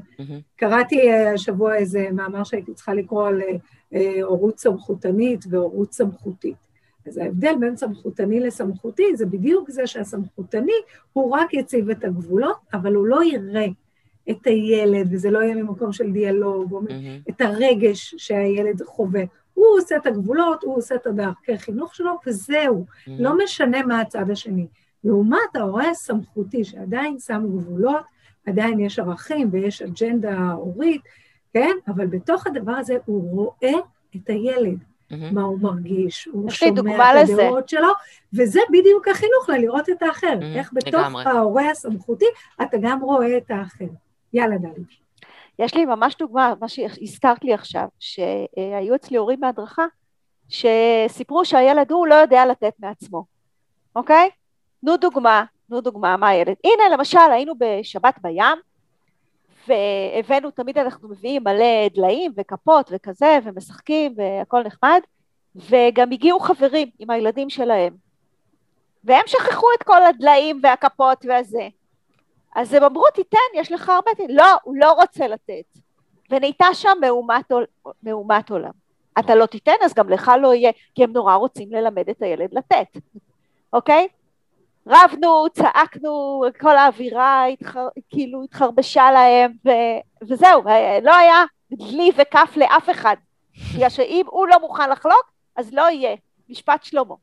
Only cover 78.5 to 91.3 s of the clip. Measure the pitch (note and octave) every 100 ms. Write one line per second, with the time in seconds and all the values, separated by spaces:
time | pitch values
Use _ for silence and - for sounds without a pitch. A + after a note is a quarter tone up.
78.5 | G3 - - _ _ _ - A#3 A3+ A3
79.5 | G#3+ - A4 F4 - G3 F#3+ B3+ B3 C4+
80.5 | B3 A#3+ A3+ _ - A#3+ A#3+ G3 F#3+ B3+
81.5 | - G3+ A3 A3+ G3 F3+ A3+ G3+ D#3 F3+
82.5 | A3 - - F3+ F#3 - G#3+ _ _ _
83.5 | _ _ A#3 - D4+ F#4 _ _ _ _
84.5 | _ _ _ - D4 F4+ D4 E4+ D#4+ D#4
85.5 | - E4 - D#4+ - D4+ D4 C#4 C#4 B3+
86.5 | B3+ D4+ C#4+ C#4 A3 B3 A#3+ C4 C4+ B3+
87.5 | C4+ - B3+ B3+ - - - C4 C4 C4+
88.5 | - C4 A#3 C4 D4 C4 C4 B3 B3 B3
89.5 | A#3 B3 A#3+ A#3 A3+ - - G#3+ B3 F4+
90.5 | D#4+ G#3 A3 A3 G3+ A#3 F4 E4+